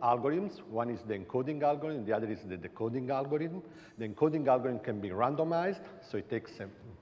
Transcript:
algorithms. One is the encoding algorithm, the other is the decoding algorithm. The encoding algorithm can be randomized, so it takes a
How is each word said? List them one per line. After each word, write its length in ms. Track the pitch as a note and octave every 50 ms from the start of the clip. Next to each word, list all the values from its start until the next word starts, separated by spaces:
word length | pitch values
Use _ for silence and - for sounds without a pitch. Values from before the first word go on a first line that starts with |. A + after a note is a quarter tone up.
algorithms. 640 | B2+ A#2+ B2 B2 A#2 C#3 D3+ F3+ G3+ G3 - - - -
One 200 | G#2+ A2+ A#2 A#2+
is 120 | A#2 F#2+ A2+
the 80 | G#2+ G#2
encoding 480 | G2 F#2 - - B2+ B2+ D3 D3+ D3
algorithm, 440 | D3 C#3+ D3 D3 D3+ D#3 D#3 C3 G#2+
the 80 | G2+ -
other 180 | A2+ A2+ G#2+
is 80 | G#2+ - A2 F#2+
the 80 | F#2
decoding 560 | F2+ F2+ F2+ - - A2 A2+ A#2+ C3 B2+ B2+
algorithm. 500 | C#3 C3+ C#3 C#3 D3 D3+ D#3+ E3 E3+ F#3+ - - - - - - - -
The 100 | A2+ G#2+
encoding 400 | - - D3+ D#3+ D#3 D#3+ C#3 C3+
algorithm 320 | B2+ B2+ A#2+ C3 B2 G#2+
can 220 | - - G#2 G#2
be 80 | G2+ G2
randomized, 720 | F2+ G2+ A#2+ C3 D3 D3 D#3+ E3 E3+ E3 F3 G3 G3 - - - - - - -
so 80 | - G#2
it 120 | - -
takes 220 | A#2 A2+ - - - -
a 80 | G2+ G2 - - - A2+ F#2+ -